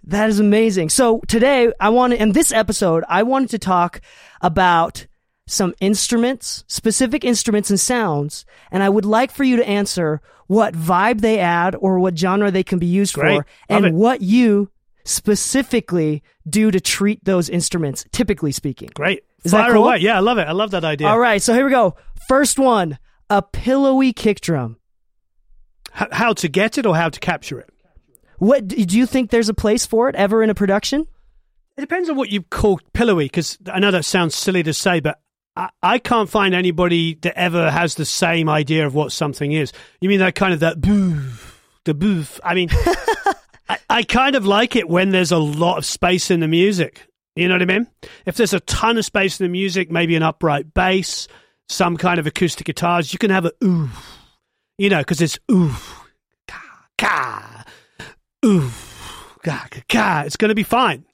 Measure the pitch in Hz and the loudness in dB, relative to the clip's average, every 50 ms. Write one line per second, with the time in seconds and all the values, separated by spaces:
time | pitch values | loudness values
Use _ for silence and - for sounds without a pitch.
0 | - - 190 202 214 220 214 202 214 208 202 214 226 226 190 185 165 156 - - | -6 -4 -2 0 2 2 2 2 4 4 4 4 4 2 2 0 -2 0 2 2
1 | 262 233 226 226 - - - 226 233 277 285 254 240 233 - - 190 208 226 247 | 4 4 2 0 -2 -2 2 2 4 4 4 4 2 2 0 0 0 2 4 4
2 | 254 247 240 233 208 220 190 302 339 - 240 226 214 180 202 - 208 180 165 165 | 4 2 2 2 2 2 4 2 2 2 0 0 0 0 -2 -2 0 2 2 0
3 | 165 - 165 185 220 247 262 269 269 226 - 214 - 190 185 175 170 175 - - | 0 0 0 0 0 2 0 0 0 -2 -4 -6 -2 0 0 0 0 -2 -4 -12
4 | - - - - - - - - - 180 160 190 185 180 175 165 165 185 - - | -20 -20 -20 -20 -20 -20 -10 -2 -2 0 2 2 2 4 4 2 2 0 -4 -14
5 | - - _ _ _ _ _ _ _ - - - 196 175 175 _ 185 196 214 196 | -20 -20 _ _ _ _ _ _ _ -8 -4 -2 -2 -2 -2 _ -2 0 0 0
6 | - - 240 226 233 247 269 - - - - - - _ - - - 226 - - | -2 -2 0 0 0 0 -2 -4 -8 -12 -12 -12 -12 _ -12 -4 -2 -2 0 0
7 | 262 233 240 302 - 254 240 - - - 202 208 202 - 202 190 - - 247 240 | 0 0 0 -2 0 0 -2 0 0 0 0 0 0 0 0 0 0 0 0 0
8 | 220 180 151 143 143 151 - - - _ _ - - _ - 190 196 196 196 220 | 0 -2 -2 -2 -4 -6 -8 -14 -20 _ _ -20 -18 _ -2 0 2 2 2 2
9 | 196 208 214 226 262 - - - 277 262 247 233 233 208 202 202 202 - - 185 | 2 2 2 2 0 0 -2 -2 0 2 2 2 2 0 0 -2 -2 -2 -2 -2
10 | 165 156 151 147 _ _ _ _ _ _ 185 220 220 - 170 165 160 160 185 175 | -2 -2 -2 -4 _ _ _ _ _ _ 2 2 2 2 -2 -6 -2 0 2 2
11 | 196 226 247 214 202 226 220 208 180 170 170 170 175 190 190 - - 190 185 180 | 2 2 2 2 2 2 2 2 2 2 2 2 0 0 -2 0 0 0 2 2
12 | 185 185 175 156 175 185 185 202 208 202 180 190 180 - 190 180 170 175 175 196 | 2 0 0 0 0 0 2 2 0 0 0 0 -2 0 -2 -2 0 0 2 0
13 | 202 185 - 147 143 170 202 147 147 - - _ _ - 202 208 202 180 160 170 | 0 0 -2 0 0 2 2 0 -2 -6 -16 _ _ -2 0 2 2 2 2 4
14 | 214 240 262 - 196 180 214 247 247 226 208 202 208 190 _ _ _ _ _ _ | 2 2 2 0 0 2 4 4 6 4 4 2 0 -2 _ _ _ _ _ _
15 | _ - - - - 208 208 196 - - - 262 277 - - 233 - - 170 180 | _ -8 -8 -4 0 0 0 0 -2 -2 -2 -2 -2 0 -2 -2 -2 -2 -2 -2
16 | 156 151 151 143 _ _ _ _ _ 160 151 214 220 220 190 190 - - - - | 0 0 -2 -4 _ _ _ _ _ -4 0 2 2 2 2 0 -2 -2 -2 0
17 | 196 208 214 - _ 185 190 180 170 - 170 175 170 - - 175 160 143 127 - | 0 0 -2 -2 _ 0 0 0 0 0 -2 -4 -4 -2 -4 -4 -4 -4 -6 -8
18 | - _ - - 247 - 202 - - 147 135 - - 143 127 - - - _ - | -12 _ -4 -2 -2 -2 -2 -2 -2 -4 -4 -4 -6 -8 -8 -8 -14 -16 _ -4
19 | 147 180 196 - _ _ _ _ - 175 180 214 220 240 233 214 226 - 247 185 | -2 -2 -2 -4 _ _ _ _ -2 2 4 4 4 6 6 6 6 6 4 2
20 | 170 208 233 190 190 226 247 220 165 147 165 190 214 214 196 180 165 160 151 139 | 2 2 2 2 2 2 2 0 -2 -2 -2 -2 -2 -2 -2 -4 -2 -2 -2 0
21 | 151 156 214 233 247 233 214 196 - - 226 247 277 277 269 254 226 180 - - | 0 2 2 4 4 2 2 2 2 2 2 2 4 4 4 4 2 2 0 -4
22 | _ - - - - - 262 269 294 233 - - 269 262 233 208 175 165 143 - | _ -16 -16 -16 -2 2 2 4 4 2 2 2 2 2 4 2 0 -2 -6 -10
23 | - _ _ _ _ _ 208 202 196 _ - - - 240 262 277 277 269 262 262 | -16 _ _ _ _ _ 0 0 0 _ -10 -6 -2 0 2 2 4 4 4 4
24 | 269 262 220 - - 220 202 - - - 165 143 123 113 113 _ _ _ _ _ | 2 2 0 0 -2 -2 -2 0 -2 -4 -2 -2 -4 -6 -10 _ _ _ _ _
25 | _ _ _ _ _ _ _ _ _ _ - - - _ _ _ _ - _ - | _ _ _ _ _ _ _ _ _ _ -20 -20 -20 _ _ _ _ -20 _ -8
26 | 208 - - - 226 233 208 - - 165 135 185 202 220 - 294 233 220 165 160 | -8 -6 -2 -2 0 0 0 -2 -4 -2 0 0 0 0 -2 -2 0 0 0 0
27 | 170 165 - - - - 170 147 - - 139 120 - _ _ _ _ _ _ - | 0 -2 -4 -6 -6 -6 -6 -6 -8 -14 -14 -14 -16 _ _ _ _ _ _ -20
28 | _ _ _ _ _ _ _ - 185 208 269 277 208 185 233 - 208 170 180 233 | _ _ _ _ _ _ _ 0 2 4 4 4 2 -2 0 0 0 2 2 2
29 | 262 - - 262 254 202 - 233 226 208 220 - - 208 214 240 - - - 220 | 2 2 2 -2 0 2 0 0 0 0 -2 0 0 0 0 0 0 0 0 0
30 | 240 269 - - 196 196 214 226 220 214 208 - 202 190 196 214 - - - 285 | 0 0 2 0 0 2 2 2 2 2 2 0 0 0 0 0 -2 -2 -2 -2
31 | 320 - - _ _ _ _ _ _ _ _ _ _ _ _ - 277 277 330 370 | -4 -6 -12 _ _ _ _ _ _ _ _ _ _ _ _ -14 -8 -6 -4 -4
32 | 359 330 302 269 254 202 202 202 175 _ - - 226 214 190 - _ _ _ - | -2 -2 -2 -4 -4 -2 -4 -6 -6 _ -4 0 2 2 2 0 _ _ _ 0
33 | 233 240 202 165 147 131 - 175 156 - - _ - 185 190 190 202 208 190 175 | 2 2 2 2 0 -2 -4 -4 -4 -6 -10 _ -14 -8 -4 0 0 2 2 0
34 | 151 - - 185 170 160 - - - - 185 180 160 156 143 - - 196 175 165 | -2 0 0 0 0 0 -2 -2 -4 0 0 0 0 -2 -4 -2 0 0 0 0
35 | 135 151 143 _ _ _ _ _ _ _ _ - 185 190 _ _ - 180 226 254 | -2 -4 -6 _ _ _ _ _ _ _ _ -10 -10 -10 _ _ 0 0 0 0
36 | _ - 240 226 208 180 - 214 196 190 185 180 185 180 165 156 180 175 170 170 | _ 0 0 0 0 0 0 0 0 2 0 0 0 0 0 0 0 2 2 0
37 | 165 165 160 160 - 175 - - 175 180 165 170 165 156 135 165 175 165 - - | 0 -2 -4 _ -6 -6 -4 -2 -2 -2 0 0 0 0 0 0 -2 -2 -2 -4
38 | 151 - - - 185 165 165 165 160 156 151 156 151 139 156 160 156 143 131 151 | -6 -6 -2 -2 0 0 0 0 0 0 0 0 0 0 0 0 0 0 0 -2
39 | 151 131 - - 160 147 135 - 147 143 151 156 147 123 - - - - _ _ | -2 -2 -4 -6 -6 -6 -4 -6 -4 -4 -2 -2 -4 -4 -8 -18 -20 -20 _ _
40 | 180 190 202 190 185 185 - - 196 190 175 151 160 165 160 165 131 190 208 202 | 0 0 2 2 2 0 0 0 0 0 0 0 0 -2 -2 0 0 2 2 2
41 | 196 180 160 147 135 131 117 110 - - - _ _ _ _ _ _ 165 151 143 | 2 0 -2 -4 -6 -8 -12 -16 -18 -20 -20 _ _ _ _ _ _ -4 -2 -2
42 | 175 214 196 170 151 - - - - 180 175 185 180 160 - - - 339 403 - | -2 -2 -2 -2 -4 -8 -14 -10 -6 -4 -2 -2 0 0 0 0 2 0 -2 -2
43 | 508 466 440 - - 403 339 - _ _ _ - _ - 190 - _ _ 196 233 | -2 -4 -4 -2 -2 -4 -4 -4 _ _ _ -20 _ -8 -8 -8 _ _ -2 -2
44 | 226 - - 240 262 277 277 269 196 196 202 208 240 240 - 240 170 165 170 175 | -2 0 0 0 2 2 0 0 0 2 2 2 2 2 0 -2 -2 0 0 0
45 | 190 196 190 185 180 147 175 165 156 147 147 151 170 175 180 160 143 - - - | 2 2 2 0 2 2 2 0 0 0 -2 -2 0 0 0 -2 -6 -8 -6 -2
46 | - 175 185 180 - - 190 165 165 156 160 170 185 208 208 175 156 - _ - | 0 0 0 0 0 0 0 0 2 0 2 2 2 2 2 0 -2 -4 _ -20
47 | - _ _ _ _ _ _ 165 175 180 185 180 180 180 185 214 240 - _ _ | -20 _ _ _ _ _ _ -2 0 0 2 0 2 0 0 -2 -2 -6 _ _
48 | - - - - _ 190 - - 233 185 - 180 _ - - - - 226 233 226 | -20 -20 -20 -10 _ -8 -2 0 0 0 0 -4 _ -4 -4 -2 0 0 0 0
49 | 208 - - 208 190 190 - - 196 175 180 180 196 196 170 190 180 156 170 170 | -2 -2 -2 -2 -2 -2 -2 -4 -4 -4 -2 -4 -4 -2 -2 -4 -4 -2 -2 -2
50 | 175 165 170 160 160 160 156 _ - 160 143 147 160 156 _ 190 180 185 190 196 | 0 0 0 0 0 -2 -2 _ -2 -2 0 -2 -4 -4 _ 0 0 2 0 0
51 | 180 - - - - - - - _ _ _ _ _ - - - 185 175 175 160 | -2 -4 -8 -10 -12 -14 -18 -20 _ _ _ _ _ -14 -4 -2 -2 -2 0 0
52 | - 180 175 170 151 151 - - 185 165 - - - - 156 - 175 175 175 175 | 0 0 0 0 -2 -4 -2 0 -2 -2 -2 -6 -10 -10 -6 -4 -2 0 0 -2
53 | 160 - - - 226 208 190 190 170 170 - _ 247 190 180 165 156 131 - - | -2 -4 -4 -2 0 0 0 0 0 -2 -4 _ 0 0 2 0 -2 -4 -8 -14
54 | - - - - _ _ _ _ _ _ _ _ _ _ _ - 196 202 196 156 | -20 -20 -20 -20 _ _ _ _ _ _ _ _ _ _ _ -2 0 0 2 0
55 | 135 - 175 139 170 151 - - _ - 240 185 175 151 123 - - - - - | 0 -2 -2 0 0 -2 -2 -8 _ 0 2 2 2 2 -2 -6 -12 -18 -20 -20
56 | - _ _ _ _ _ _ _ _ - - - - - - _ _ _ _ - | -20 _ _ _ _ _ _ _ _ -20 -20 -20 -20 -20 -20 _ _ _ _ -4
57 | - 220 190 156 131 123 107 101 - - 113 110 - - - - _ _ _ _ | -2 -2 -2 -2 -4 -6 -8 -14 -16 -18 -20 -20 -20 -20 -20 -20 _ _ _ _
58 | - - - _ _ _ _ _ - 220 202 175 139 123 117 - - - - - | -20 -20 -20 _ _ _ _ _ 2 4 4 4 2 -2 -8 -14 -18 -20 -20 -20
59 | - - - - - - - _ - - 151 - - - - 127 - _ - 233 | -20 -18 -18 -20 -20 -20 -20 _ -10 -8 -8 -8 -12 -14 -18 -20 -8 _ 0 0
60 | 214 202 175 151 147 147 - - 220 208 214 208 202 - - 240 262 208 143 - | 0 0 0 -2 -4 -6 -4 -2 -2 0 0 -2 -2 0 0 2 2 0 -2 -4
61 | - _ | -10 _